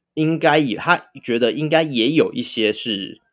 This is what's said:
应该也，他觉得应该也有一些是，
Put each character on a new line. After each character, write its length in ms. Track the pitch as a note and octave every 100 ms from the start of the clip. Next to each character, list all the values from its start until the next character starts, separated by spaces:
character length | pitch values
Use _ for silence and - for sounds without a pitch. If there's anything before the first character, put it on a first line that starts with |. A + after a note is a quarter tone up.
| _
应 240 | - D#3 D#3+
该 200 | D#3 D#3
也， 180 | C#3 F#2
他 300 | E3 F3 - -
觉 160 | - A#2
得 120 | A#2
应 160 | C#3 D3+
该 140 | D#3+
也 280 | D#3 B2 A#2+
有 200 | D#3 F#2+
一 80 | B2
些 300 | A#2+ - G#2+
是， 500 | G#2+ A#2+ G2 F#2+ - _